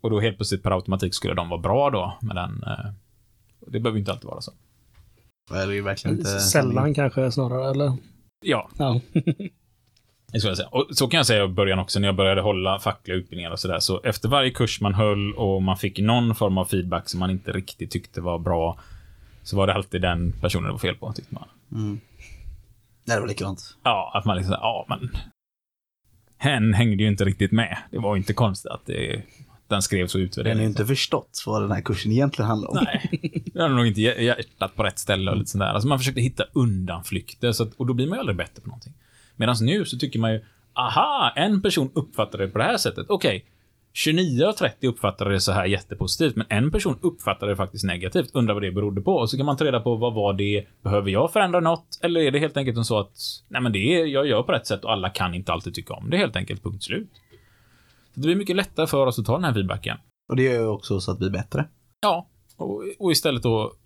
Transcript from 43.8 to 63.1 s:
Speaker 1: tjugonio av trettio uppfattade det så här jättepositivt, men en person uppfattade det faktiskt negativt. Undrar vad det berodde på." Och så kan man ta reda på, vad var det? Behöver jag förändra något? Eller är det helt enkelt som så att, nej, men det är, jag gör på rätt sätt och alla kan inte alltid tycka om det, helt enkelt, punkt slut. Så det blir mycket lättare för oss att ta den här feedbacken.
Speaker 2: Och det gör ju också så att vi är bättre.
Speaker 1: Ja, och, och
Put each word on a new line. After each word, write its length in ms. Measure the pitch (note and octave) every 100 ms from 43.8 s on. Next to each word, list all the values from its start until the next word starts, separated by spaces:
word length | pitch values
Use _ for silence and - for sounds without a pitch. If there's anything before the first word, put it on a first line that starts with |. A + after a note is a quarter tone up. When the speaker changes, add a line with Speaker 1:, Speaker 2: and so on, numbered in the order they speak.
| _
Speaker 1:
tjugonio 520 | - D#3 D#3+ F#3 B2 F3
av 80 |
trettio 340 | G#3+ C#3+ - B2+
uppfattade 440 | A2 G2+ - G2
det 80 | G2
så 120 | F#2
här 140 | F#2+ F#2
jättepositivt, 680 | F#2+ - G2 F#2 - D#3+ A2+
men 100 | A2
en 220 | G#2+ C#3
person 260 | G#3 G3 B2+
uppfattade 500 | F3 E3 - F#2+ G2+
det 40 | G2
faktiskt 280 | F#2+ -
negativt. 460 | F#2+ F2 F#2 A#2+ B2
Undrar 200 | C#3 A#2
vad 100 | G2+
det 80 | G2+
berodde 300 | F#2 G#2 G2
på." 140 | G2 F3+
Och 140 | A2+
så 80 | D3+
kan 80 | C#3+
man 120 | C3+
ta 80 | D3+
reda 140 | B2
på, 160 | A#2 A2+
vad 180 | A#2+
var 200 | A2 G2+
det? 320 | G2 G2+ G#2 - _
Behöver 260 | G2 G2+ G2
jag 220 | G2 D#3+
förändra 260 | A3 F#3+ F3+
något? 400 | E3 E3+ _ -
Eller 200 | E3+ E3+
är 100 | D3+
det 80 | C#3+
helt 180 | D#3 D3
enkelt 200 | C3 A#2
som 80 | A2+
så 140 | A2
att, 120 | G2 - - - _
nej, 140 | B2+
men 100 | B2
det 300 | G2+ A2 F3
är, 40 | D#3+
jag 220 | C3+ C#3+
gör 160 | G#2+
på 80 | B2+
rätt 160 | D3+ -
sätt 160 | G2 -
och 60 |
alla 180 | G#2+ F2+
kan 240 | - F2+
inte 200 | F2 F#2+
alltid 200 | E2 F2+
tycka 200 | F2 -
om 160 | - G2+
det, 80 | E3+
helt 180 | F#3+ -
enkelt, 280 | G2 G2
punkt 200 | G#2 F#2+
slut. 260 | - - A3 - _ - _ _ _ _ _ _ _
Så 60 | -
det 60 | D3
blir 100 | F3+
mycket 200 | G3 F3+
lättare 320 | F#3+ - D#3
för 180 | C#3+ C3
oss 140 | A#2+
att 60 | G#2+
ta 80 |
den 100 | C3+
här 100 | F3
feedbacken. 440 | G#2+ F#2+ G2 - A2+ _ _ _
Speaker 2:
Och 60 | B2+
det 80 |
gör 100 | C3
ju 140 | A#2+ A2+
också 320 | G#2 - G2
så 100 | F2
att 100 | F#2+
vi 40 | F#2+
är 40 |
bättre. 380 | G2 - - D3 _ _ _
Speaker 1:
Ja, 260 | G#3 E3+ - _ _ _
och, 260 | - G3+ G3 G3
och 120 | F#3+